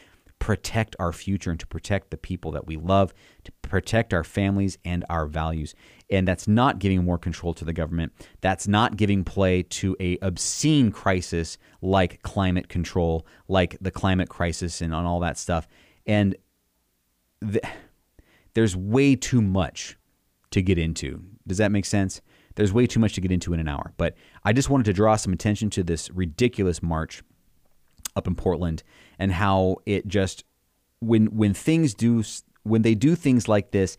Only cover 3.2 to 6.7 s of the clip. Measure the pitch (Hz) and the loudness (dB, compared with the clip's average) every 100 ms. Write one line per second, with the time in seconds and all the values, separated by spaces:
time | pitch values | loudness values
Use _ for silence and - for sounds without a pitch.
3.2 | _ _ - - - 95 - 113 113 87 | _ _ -20 -16 -4 -4 0 -2 0 -2
4.2 | 80 - 98 98 98 - 85 87 - 82 | -2 0 0 2 0 -4 -6 -6 -4 -4
5.2 | 78 78 80 82 73 - - _ _ 98 | -4 -4 -4 -4 -8 -12 -20 _ _ 0
6.2 | 92 90 - 107 123 | 2 0 2 4 4